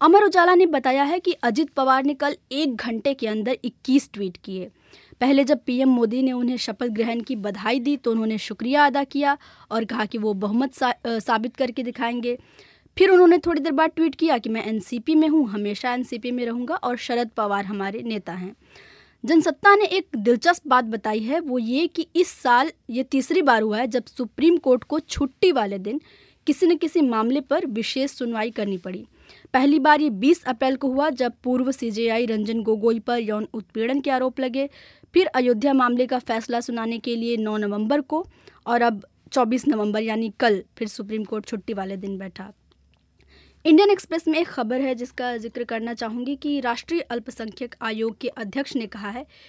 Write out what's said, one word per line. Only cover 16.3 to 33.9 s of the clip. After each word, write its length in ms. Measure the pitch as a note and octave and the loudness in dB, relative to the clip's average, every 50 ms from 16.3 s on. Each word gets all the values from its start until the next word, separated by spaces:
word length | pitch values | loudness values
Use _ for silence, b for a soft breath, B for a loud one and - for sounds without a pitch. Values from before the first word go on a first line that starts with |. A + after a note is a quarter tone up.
में 140 | B3 B3 A#3+ | -4 -4 -4
रहूँगा 300 | A#3 A#3 A#3+ B3 A#3+ E4 | -4 -4 -6 -4 -4 -6
और 220 | F#4 - B3 B3 A#3 | -4 -4 -4 -4 -4
शरद 320 | - - A#3+ A#3+ A#3+ A3+ - - | -4 -4 -2 -2 -2 -2 -4 -4
पवार 280 | G#3+ G3+ G3+ G3+ G3 | -2 -2 -2 -2 -2
हमारे 380 | F#3+ G#3 G3 G3 G3 G3 A#3+ A#3+ | -4 -6 -6 -6 -6 -6 -8 -8
नेता 300 | A#3 A3 G#3 - - E3+ | -6 -6 -6 -8 -8 -10
हैं। 220 | F3+ F3+ F#3+ A3+ b b b b b b b b b b b b b - | -10 -10 -12 -12 b b b b b b b b b b b b b -2
जनसत्ता 500 | A3 D#4+ D#4+ - E4+ C#4+ - - G4+ G4+ | 2 4 4 4 2 0 2 6 6 6
ने 100 | G#4 G#4+ | 6 4
एक 220 | - F4+ F#4+ - - - | 2 0 -2 -4 -4 -6
दिलचस्प 480 | A3+ G3 A#3+ A#3+ A#3 - E4+ F4 - - D4 | -2 2 2 2 4 4 2 2 2 0 2
बात 180 | B3+ B3+ B3 | 2 2 2
बताई 340 | A3 A3 A3 - A3 G#3+ A3 | 0 -4 -6 -4 -4 -4 -4
है, 200 | G#3+ A3+ C#4+ E4+ | -2 -2 -2 -4
वो 200 | E4+ C#4 B3 B3+ | -2 -2 -2 -2
ये 280 | A3+ A3+ B3 C#4 E4+ - | -2 0 0 0 0 -2
कि 200 | - E4+ D#4+ - - | -2 -6 -8 -2 0
इस 120 | E4 F4+ - | 0 0 0
साल 440 | - - - C4+ A#3+ A#3+ C4+ - - _ _ - | 0 -2 2 2 4 4 4 0 -4 _ _ -8
ये 140 | A3+ B3 C4 | -6 -4 -4
तीसरी 380 | - - C4+ C4 - E4+ F#4 | 0 0 -2 0 2 0 2
बार 200 | D#4+ C4+ A#3 A3 | 4 4 4 4
हुआ 160 | G#3+ A3 G#3 A3 | 2 0 -2 -2
है 100 | B3+ A#3 | -2 -2
जब 160 | G#3+ B3 A3+ | -2 -4 -6
सुप्रीम 540 | - - - B3 G#3+ - - C4 E4+ F4 D#4 | -6 -8 -8 -8 -8 -2 2 4 4 4 4
कोर्ट 260 | - C4+ B3+ A#3 - | 4 2 2 2 2
को 160 | - D4 D#4+ | -2 -4 -4
छुट्टी 520 | - - - - C#4+ C4 - _ - F#4 | -4 -6 -4 -4 -4 -4 -2 _ 2 2
वाले 280 | D#4 B3+ G#3 G3 G3 G3 | 2 2 0 -2 -4 -6
दिन 220 | F#3 G3+ B3 D#4 b b b b b b b b _ - | -6 -6 -8 -8 b b b b b b b b _ -2
किसी 200 | D4 - F#4 E4+ | 0 2 2 2
न 80 | F4 | 2
किसी 260 | E4+ F4 D#4 - F4 | 2 0 -2 0 2
मामले 400 | D4 B3 A3+ A3 A3 A#3 C4 D4 | 2 2 2 0 0 0 0 -2
पर 240 | C#4 - C#4+ E4+ F#4 | -2 -2 -2 -2 -2
विशेष 460 | C#4+ G#3 A3+ A3+ - - C4 C4+ C#4 | -2 -4 -4 -6 -4 -4 -2 -4 -4
सुनवाई 400 | - - B3+ A#3 A#3 A3 G#3+ A#3+ | -4 -6 -6 -6 -4 -4 -4 -4
करनी 260 | A3+ - G#3 G3+ F#3+ F3+ | -4 -4 -4 -4 -4 -6
पड़ी। 280 | - F#3 F#3 G#3+ A3 - b b b b b b b b - | -8 -10 -12 -12 -14 -18 b b b b b b b b 0
पहली 260 | B3 C4 C#4+ D4 D#4 | 2 4 4 4 4
बार 220 | C4 D4+ D4+ D4 | 6 6 4 4
ये 80 | D4+ D4 | 4 0
बीस 340 | G#3+ F#3 G#3+ C#4+ F4 - - | 0 2 2 4 4 4 2
अप्रैल 300 | B3+ B3 - C4+ C4 C4+ | -4 -4 -2 0 -2 0
को 120 | C4 C#4+ C4 | 0 -2 -2
हुआ 220 | B3+ C4+ D4 D#4+ | 0 0 0 0
जब 240 | C4+ B3 B3+ A#3+ A#3 _ - | 0 0 -2 -2 -4 _ -4
पूर्व 280 | B3 B3+ B3+ B3+ C4 | -2 0 0 0 0
सीजेआई 540 | C4 - B3 A3+ G#3 G#3+ A#3 A3+ A3 A#3 B3 | -2 -2 -4 -6 -4 -2 -2 0 0 0 0
रंजन 360 | A3+ A3+ G#3+ G#3+ G#3 A3+ A#3 | -2 -2 -2 -2 -2 -4 -2
गोगोई 380 | G#3 A3 A3 G#3 G#3 A#3 A3+ A3+ | 0 0 0 2 2 0 0 0
पर 200 | - - A#3+ A#3+ | -2 -2 -4 -2
यौन 280 | A#3 G#3 G#3+ G#3+ G#3+ - - | -2 -2 -4 -4 -6 -6 -8
उत्पीड़न 480 | A3+ G3 - - A3 A3 A#3+ | -12 -14 -10 -6 -4 -2 -2